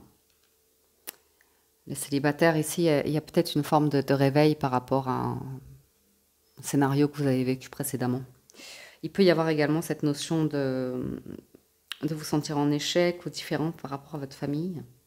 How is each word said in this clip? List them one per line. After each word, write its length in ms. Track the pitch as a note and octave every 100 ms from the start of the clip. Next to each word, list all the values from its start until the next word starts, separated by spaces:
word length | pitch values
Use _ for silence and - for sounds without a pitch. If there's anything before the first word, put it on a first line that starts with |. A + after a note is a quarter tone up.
| - _ _ _ _ _ _ _ _ _ - - _ _ _ _ _ _ -
les 80 | C#3
célibataires 600 | - C#3 D3 D3 E3 D#3
ici, 280 | D3+ -
il 20 | E3
y 40 |
a, 160 | C#3+ -
il 40 |
y 60 | D3+
a 40 |
peut-être 340 | - F3+ E3 D3+
une 80 |
forme 260 | C#3+ D#3 D3+
de, 120 | C#3
de 120 | C3+
réveil 400 | C#3 C#3 D3 D3+
par 160 | D3+ C3+
rapport 380 | B2+ B2 C3+ C3
à 140 | B2
un 200 | B2 B2 C3 C3 C3 C3+ _ _ _ _ _ _ _ -
scénario 460 | - C#3 C3+ C#3 D3
que 100 | D3
vous 80 | C#3
avez 180 | C3
vécu 260 | B2+ C3 -
précédemment. 500 | - C#3+ B2 B2 B2+ C3 - _ - - - - -
Il 100 | D#3+
peut 120 | -
y 80 | F#3
avoir 180 | D#3+ D#3+
également 320 | D3+ D3 D#3
cette 220 | E3 D3+
notion 420 | D3+ C#3+ - E3 D3+
de, 760 | C#3+ C3+ C3 B2+ B2+ C3+ - - - - - _ _ - -
de 100 | D3+
vous 100 | D#3
sentir 360 | D3+ D3+ D3 D3
en 100 | D3
échec 560 | D3 - F3 F3 F3 D3+
ou 60 |
différente 440 | - - D3 D#3 -
par 120 | -
rapport 240 | C#3 -
à 40 | D3+
votre 160 | C3+ -
famille. 480 | C#3+ D3 F3+ D#3 B2 _